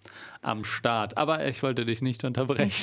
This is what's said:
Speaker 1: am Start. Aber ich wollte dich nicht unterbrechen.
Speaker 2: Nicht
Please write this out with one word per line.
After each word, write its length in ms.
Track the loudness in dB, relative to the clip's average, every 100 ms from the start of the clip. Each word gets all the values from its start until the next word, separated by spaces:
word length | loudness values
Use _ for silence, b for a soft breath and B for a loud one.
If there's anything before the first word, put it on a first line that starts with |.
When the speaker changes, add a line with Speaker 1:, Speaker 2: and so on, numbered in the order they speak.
| B B B B
Speaker 1:
am 220 | -4 -4
Start. 540 | -4 0 2 2 2 2
Aber 300 | 2 2 0
ich 140 | 0
wollte 240 | 0 0 0
dich 160 | 0
nicht 220 | -2 -2
unterbrechen. 420 | -2 0 0 2 2
Speaker 2:
Nicht 120 | 2